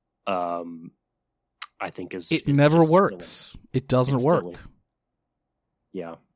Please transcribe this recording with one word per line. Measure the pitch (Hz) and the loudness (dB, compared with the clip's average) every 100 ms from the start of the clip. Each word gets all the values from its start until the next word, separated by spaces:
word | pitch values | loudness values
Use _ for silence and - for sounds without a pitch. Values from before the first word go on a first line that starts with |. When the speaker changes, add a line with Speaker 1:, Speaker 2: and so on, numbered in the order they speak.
| _ _ - | _ _ -6
Speaker 1:
um, | 92 87 87 85 82 80 _ _ _ _ _ _ - - - | -4 -4 -6 -10 -14 -18 _ _ _ _ _ _ -20 -20 -12
I | 92 | -12
think | - 90 | -10 -12
is, | 95 - | -10 -4
Speaker 2:
It | 160 - | -4 0
Speaker 1:
is | 143 | 4
Speaker 2:
never | 147 165 | 6 6
Speaker 1:
just | 160 | 6
Speaker 2:
works. | 175 190 95 - | 6 4 -2 -4
Speaker 1:
silly. | - - - - | -4 -4 -14 -6
Speaker 2:
It | 131 - | -6 0
doesn't | 127 127 135 | 0 2 2
Speaker 1:
It's | |
Speaker 2:
work. | 135 165 | 2 0
Speaker 1:
silly. | 90 82 - _ _ _ _ _ _ _ _ _ _ _ _ | -2 -14 -20 _ _ _ _ _ _ _ _ _ _ _ _
Yeah. | 95 82 82 _ | -12 -12 -16 _